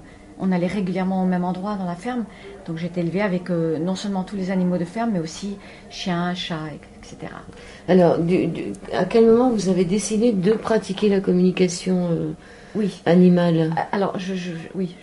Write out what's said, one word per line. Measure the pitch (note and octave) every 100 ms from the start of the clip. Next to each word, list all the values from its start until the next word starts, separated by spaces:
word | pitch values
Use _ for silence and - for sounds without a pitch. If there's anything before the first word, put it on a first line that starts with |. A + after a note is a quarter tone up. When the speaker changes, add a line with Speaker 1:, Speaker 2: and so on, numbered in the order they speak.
| - - - -
Speaker 1:
on | F#3+
allait | F3 F#3
régulièrement | G#3 F#3 F#3 F#3 F#3+
au | F#3
même | F3+
endroit, | F3+ F#3 G3+
dans | G3
la | F3+ F3
ferme. | A#3+ B3 G3+ - - - -
Donc, | D#3+
j'étais | E3+ F3+
élevée | E3+ F#3
avec, | G#3 F3+ F3+
euh, | E3+ E3 D3
non | F3
seulement | F#3 G3+ F#3+
tous | F#3 G3+
les | F#3
animaux | F#3+ F3+ F3+
de | E3+
ferme, | A3+ A#3
mais | F3+
aussi | D#3+ - G3+ G3+ - - -
chiens, | - F#3+ E3+ F3+
chats, | F3+ - D#3+ D#3
et | C#3+ - - -
cetera. | - - - - - - - -
Speaker 2:
Alors, | F#3 E3+ C3+
du, | E3+ F3+ B2+
du, | - - - -
à | B2+
quel | F#3 A#3 A3+
moment | A3+ B3+
vous | A3 F3+
avez | F3+
décidé | E3+ G#3 - G#3+ A#3+
de | F#3+ F3+
pratiquer | A3 - A3 G#3+ F#3+ G#3
la | G3
communication, | F#3+ F3+ F#3 F3+ F3+ E3+ F#3 F3+ F3
euh, | D#3+ D#3 D#3+ - - -
Speaker 1:
Oui. | G#3 G3 - -
Speaker 2:
animale ? | F3+ F3+ F3 F3 E3 D#3+ E3
Speaker 1:
A-, | -
alors, | G#3+ F#3+ G3+
je, | F#3
je, | F#3 F3
je, | E3 -
oui, | F#3+ F3 -